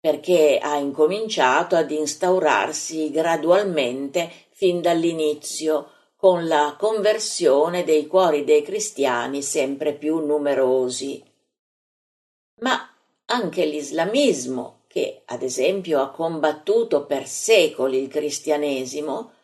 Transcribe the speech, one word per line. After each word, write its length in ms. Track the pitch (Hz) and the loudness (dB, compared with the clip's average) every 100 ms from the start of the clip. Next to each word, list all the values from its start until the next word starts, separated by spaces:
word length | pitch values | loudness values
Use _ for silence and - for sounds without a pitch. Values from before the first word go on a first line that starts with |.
perché 580 | 160 147 160 175 151 131 | -2 -2 2 4 4 4
ha 180 | 147 147 | 0 -2
incominciato 1000 | 143 143 156 202 220 214 131 135 - 170 | -4 2 2 2 -4 0 2 2 2 0
ad 140 | 151 | 0
instaurarsi 1200 | 151 151 - 185 185 156 113 101 156 - 160 156 | -2 -4 -2 0 2 2 2 0 -6 -8 -6 -4
gradualmente 1400 | 143 165 165 156 185 202 160 123 127 139 175 170 - _ _ | -2 0 0 4 2 2 -2 -2 -4 -6 -4 -6 -10 _ _
fin 220 | 190 175 | 0 2
dall'inizio, 1120 | 170 170 170 165 156 147 - - 156 151 - _ _ _ | 0 2 0 0 -2 -2 -8 -6 -2 -2 -4 _ _ _
con 320 | 190 175 165 | 4 4 2
la 260 | 156 147 - | 2 0 0
conversione 1080 | 214 220 202 220 - - 131 139 160 180 | -2 2 0 0 -2 0 4 4 2 0
dei 240 | 175 156 151 | 2 2 2
cuori 340 | 185 180 147 | 2 4 2
dei 200 | 143 151 | 4 2
cristiani 800 | 147 202 - - 139 120 120 139 | 2 -6 -6 -2 0 0 -2 -6
sempre 540 | - 156 135 135 151 | -4 -2 -2 -2 -4
più 240 | 147 151 160 | -4 -4 -2
numerosi. 1040 | 151 151 143 139 131 131 127 127 139 139 _ _ _ _ _ _ _ _ _ _ _ _ _ _ | 0 -2 0 0 2 2 0 -4 -8 -10 _ _ _ _ _ _ _ _ _ _ _ _ _ _
Ma 300 | 240 - - _ _ _ - | -2 -2 -6 _ _ _ -4
anche 380 | 240 185 175 | -2 -2 -2
l'islamismo, 1160 | 156 151 143 160 170 240 285 151 123 127 - _ _ | -2 -2 -6 -2 0 2 2 2 -4 -6 -8 _ _
che 340 | - - - - | -6 -6 -6 -12
ad 160 | 123 | -8
esempio 580 | 131 127 139 196 175 147 | -6 0 0 0 -2 0
ha 100 | 139 | 0
combattuto 960 | - 165 160 151 151 - 220 226 147 - | -2 -4 0 -2 -2 0 0 2 0 0
per 220 | 143 - | -6 -6
secoli 720 | - - 220 160 - 131 131 | -8 4 4 4 0 -2 -2
il 60 | 135 | -2
cristianesimo 1200 | 156 151 143 - 147 147 135 127 143 147 135 123 _ | -4 -6 -6 -2 -2 0 -4 -6 -8 -6 -8 -10 _